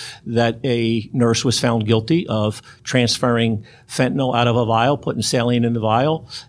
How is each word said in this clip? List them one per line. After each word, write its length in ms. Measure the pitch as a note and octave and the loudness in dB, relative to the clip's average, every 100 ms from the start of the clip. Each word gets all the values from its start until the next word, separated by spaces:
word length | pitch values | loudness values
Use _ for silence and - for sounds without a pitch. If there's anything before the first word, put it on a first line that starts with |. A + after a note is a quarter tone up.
| - - - | -16 -14 -4
that 340 | A#2 A#2 - C3+ | 0 0 0 -2
a 440 | A#2 A2+ A2+ G2+ | 0 0 -2 -4
nurse 320 | C3 A#2+ A2+ C3 | 0 2 2 0
was 140 | A2 | 0
found 260 | B2 A#2 G#2+ | 0 0 2
guilty 420 | A2+ A2 E3 - | 0 2 -2 0
of 340 | A2 G#2+ - - - | -2 -2 -4 -12 -18
transferring 800 | - B2+ A#2+ - B2+ A#2 A2+ G#2 - - - | -2 0 0 0 0 2 0 -2 -6 -20 -8
fentanyl 480 | - B2+ C3+ C3 A#2+ | -2 0 0 0 2
out 120 | A#2+ | 2
of 80 | A#2+ | 2
a 80 | A2+ | 2
vial, 320 | A2+ B2 C#3+ | 2 2 0
putting 240 | - B2+ | -4 -4
saline 420 | - C3 A#2+ B2 | -2 0 0 2
in 100 | A#2 | 0
the 60 | A#2 | 0
vial, 480 | A2 A2+ C#3+ D#3+ - - | 0 2 2 -2 -6 -18